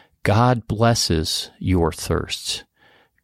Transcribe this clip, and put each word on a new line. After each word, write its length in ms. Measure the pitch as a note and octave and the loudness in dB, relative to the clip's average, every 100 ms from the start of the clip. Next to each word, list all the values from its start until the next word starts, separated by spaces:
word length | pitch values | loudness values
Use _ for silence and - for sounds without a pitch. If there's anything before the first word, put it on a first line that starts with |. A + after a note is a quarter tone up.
| _ _ | _ _
God 440 | - G#2 B2 A#2+ - | 0 2 2 2 -2
blesses 840 | G#2+ A#2 A2+ - D#2+ E2 - - - | 2 2 2 0 0 0 -4 -8 -6
your 320 | - F2+ D#2+ | 0 2 2
thirsts. 720 | - - D#2+ - - - - - _ _ _ _ _ | -2 -4 -4 -4 -8 -8 -8 -10 _ _ _ _ _